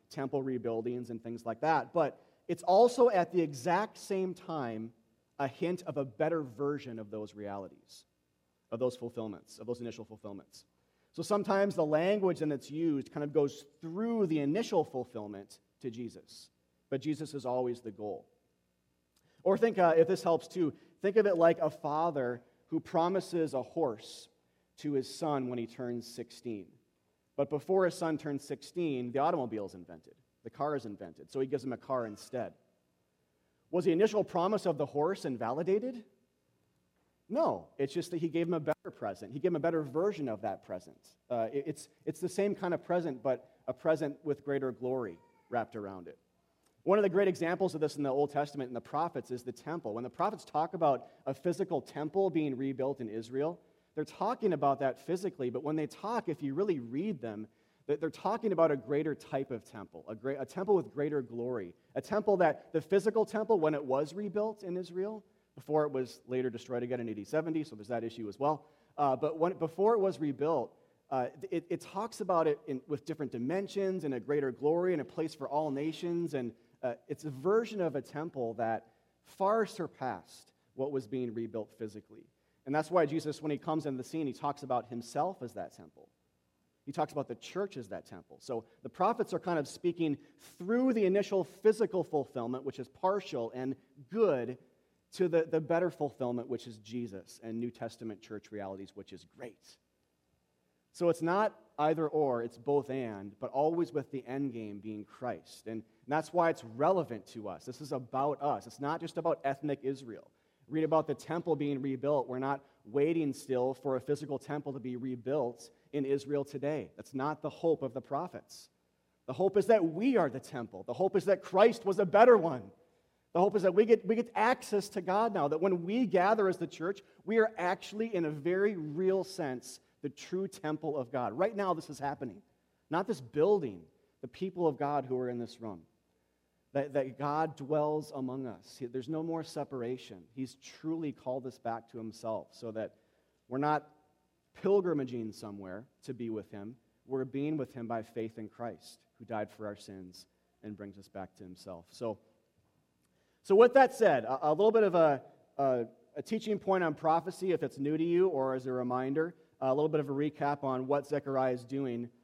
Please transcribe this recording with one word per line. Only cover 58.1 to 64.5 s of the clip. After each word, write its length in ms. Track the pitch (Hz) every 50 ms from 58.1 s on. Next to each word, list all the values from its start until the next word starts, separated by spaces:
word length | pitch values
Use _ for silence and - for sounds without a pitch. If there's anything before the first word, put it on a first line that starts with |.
| - - - 190 214 226 233 214 185
about 180 | 160 165 156
a 60 | 147
greater 360 | 135 113 - 147 147 156 156 139
type 380 | - - - - 139 131 -
of 180 | 127 110 - -
temple, 360 | - 110 95 - - 80 -
a 80 | - 113
great, 220 | 104 113 131 139 139
a 60 | 135
temple 300 | - - 185 190 190 202
with 180 | 180 135 - -
greater 280 | 143 143 156 147 143
glory, 520 | 127 117 117 117 120 127 123 113 95 87 - _ _ _ -
a 40 | 135
temple 380 | - - 208 214 208 214 202
that 340 | 180 180 156 143 - - -
the 80 | - 160
physical 460 | - - 190 202 190 220 202 226 214
temple, 340 | - - 214 220 208 226 185
when 140 | 156 156 156
it 100 | 143 151
was 300 | 127 127 139 156 147 165
rebuilt 500 | 196 208 202 170 208 214 220